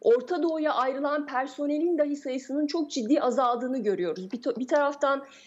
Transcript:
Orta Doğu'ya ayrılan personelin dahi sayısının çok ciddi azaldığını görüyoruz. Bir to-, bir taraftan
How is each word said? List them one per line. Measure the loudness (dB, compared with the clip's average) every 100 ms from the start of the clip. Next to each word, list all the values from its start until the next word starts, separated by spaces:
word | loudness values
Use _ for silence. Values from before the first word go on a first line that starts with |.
Orta | 4 4 4 0
Doğu'ya | 0 0 0
ayrılan | 0 0 0 -2 -2 -2
personelin | -4 -4 -4 -2 0 2 2
dahi | 0 -2
sayısının | -4 -6 -4 -2 0
çok | -2 -2
ciddi | -4 2 2
azaldığını | 2 2 2 0 -2 -2
görüyoruz. | 0 0 -2 -4 -6
Bir | -6
to-, | -4 -4
bir | 0
taraftan | 2 2 2 0 0 -4 -18